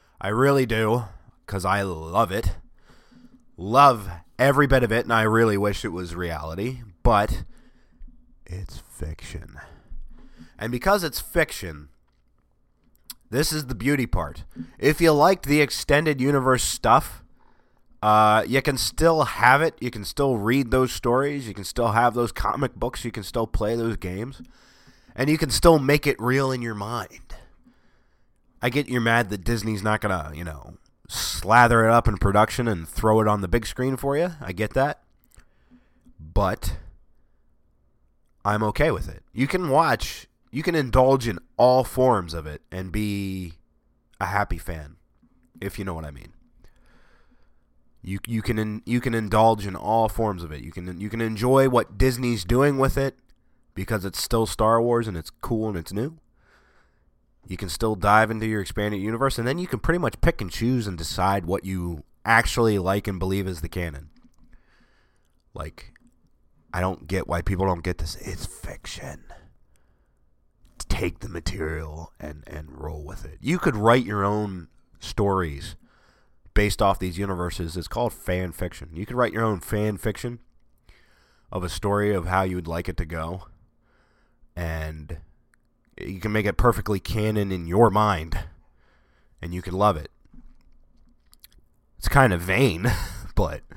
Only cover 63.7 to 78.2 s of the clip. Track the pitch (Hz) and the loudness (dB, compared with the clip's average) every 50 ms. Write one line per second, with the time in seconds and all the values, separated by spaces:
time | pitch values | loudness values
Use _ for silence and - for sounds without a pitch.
63.7 | - 92 87 82 73 69 78 76 _ _ _ - _ _ - _ - - _ _ | -6 -6 -6 -6 -8 -12 -16 -18 _ _ _ -20 _ _ -20 _ -20 -20 _ _
64.7 | _ _ _ _ _ _ _ _ _ _ _ _ _ _ _ _ _ - 76 78 | _ _ _ _ _ _ _ _ _ _ _ _ _ _ _ _ _ -12 -12 -12
65.7 | - - - - - _ _ _ _ _ _ _ _ _ _ _ _ _ _ _ | -12 -16 -20 -20 -20 _ _ _ _ _ _ _ _ _ _ _ _ _ _ _
66.7 | - 90 92 95 90 - - 78 95 92 - - 82 85 - - 98 87 95 95 | -4 -2 -2 -2 -2 -6 -8 -6 -6 -4 -4 -2 -4 -2 -2 -2 0 0 0 0
67.7 | 90 85 - 90 85 - - - - - - - - - - - - - - - | 0 -2 -4 -6 -4 -4 -6 -8 -8 -10 -10 -10 -10 -10 -10 -12 -12 -12 -12 -12
68.7 | - - - - - - - - 147 - - - - - - - _ _ _ _ | -12 -12 -14 -14 -14 -12 -12 -14 -14 -16 -18 -20 -20 -20 -20 -20 _ _ _ _
69.7 | _ _ _ _ _ _ _ _ _ _ _ _ _ _ _ _ _ _ - _ | _ _ _ _ _ _ _ _ _ _ _ _ _ _ _ _ _ _ -20 _
70.7 | _ - - - - - 95 90 - - - - 85 85 - - - - 80 78 | _ -18 -4 -2 -2 0 0 -4 -6 -8 -12 -12 -12 -8 -8 -6 -6 -4 -6 -6
71.7 | 80 78 78 78 76 80 78 - _ _ 73 73 73 73 76 - 76 76 76 76 | -6 -6 -8 -10 -12 -14 -16 -16 _ _ -14 -14 -14 -16 -18 -16 -14 -14 -14 -14
72.7 | - - 73 76 76 76 76 73 - - - - - - - 127 175 180 - 120 | -16 -12 -10 -10 -10 -10 -12 -12 -12 -12 -12 -14 -14 -8 -4 -4 -2 0 0 0
73.7 | 110 104 104 113 120 131 120 95 104 101 98 101 104 107 104 101 95 90 80 - | 0 4 4 6 6 6 4 0 -2 0 0 0 0 0 -2 -4 -6 -10 -12 -16
74.7 | _ _ _ _ - - - - - - 101 101 95 95 87 78 71 69 - - | _ _ _ _ -20 -18 -14 -8 -2 0 0 2 2 0 0 -2 -6 -8 -12 -14
75.7 | - - - _ _ _ _ _ _ _ _ _ _ _ _ - _ - 104 104 | -14 -18 -20 _ _ _ _ _ _ _ _ _ _ _ _ -2 _ 2 2 2
76.7 | - - 110 98 98 - 95 92 80 92 101 98 95 87 90 87 - - 85 82 | 2 2 2 2 2 2 -2 -6 -4 -4 -4 -4 -4 -4 -4 -6 -4 -6 -8 -6
77.7 | 82 90 80 - - - 120 - - - | -6 -8 -8 -6 -4 -4 -4 -4 -6 -8